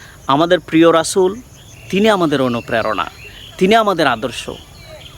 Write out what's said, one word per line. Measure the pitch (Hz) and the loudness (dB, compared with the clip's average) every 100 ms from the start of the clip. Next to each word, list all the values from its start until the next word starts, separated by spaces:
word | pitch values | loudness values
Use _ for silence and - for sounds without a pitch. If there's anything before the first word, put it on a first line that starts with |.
| - - - | -20 -10 -2
আমাদের | 143 170 175 | 0 2 0
প্রিয় | - 160 165 | 2 4 4
রাসূল। | 160 160 196 185 226 - - - - - | 4 2 0 0 -2 -14 -20 -20 -20 -6
তিনি | 190 220 | 0 2
আমাদের | 196 160 139 | 2 0 0
অনুপ্রেরণা, | 127 120 - 123 107 98 80 - - - - - | -2 -4 -4 -2 -2 -4 -6 -10 -20 -20 -18 -2
তিনি | 185 226 | 2 2
আমাদের | 214 170 143 | 2 0 0
আদর্শ, | 113 120 - - - - - - - - | -2 -6 -10 -12 -14 -18 -20 -20 -20 -20